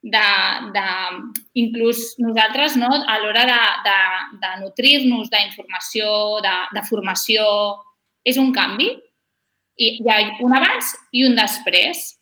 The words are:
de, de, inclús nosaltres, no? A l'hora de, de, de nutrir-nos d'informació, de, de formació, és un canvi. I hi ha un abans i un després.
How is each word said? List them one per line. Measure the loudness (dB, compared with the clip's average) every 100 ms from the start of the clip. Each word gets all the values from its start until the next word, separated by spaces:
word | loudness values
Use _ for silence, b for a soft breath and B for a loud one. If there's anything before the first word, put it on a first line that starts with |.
de, | 0 2 4 2 0 -4 -4
de, | -4 -4 -4 -6 -8 -10 -12 -6
inclús | -2 -2 2 0 0 -6 -4
nosaltres, | -2 2 2 2 0 0
no? | 2
A | 0 0 -2
l'hora | 0 2
de, | 4 4 2 0
de, | 0 2 2 -2 -8 -8
de | -8 -8
nutrir-nos | -10 0 4 4 4 0 0
d'informació, | 0 -2 -6 -12 -10 -6 -4 -2 0 0 -2
de, | -2 -2 -4
de | -8
formació, | -4 -4 -4 -4 0 2 2 2 -2 -6 -16 _ _ _ 0
és | 2
un | 2 2
canvi. | -2 0 -4 -4 _ _ _ _ _ _ _ -2
I | -2
hi | 0 0
ha | 2 0 -2
un | 2 2
abans | 2 0 -6 -10 _
i | 2 4
un | 4
després. | 0 -2 0 0 0 -4 -10 _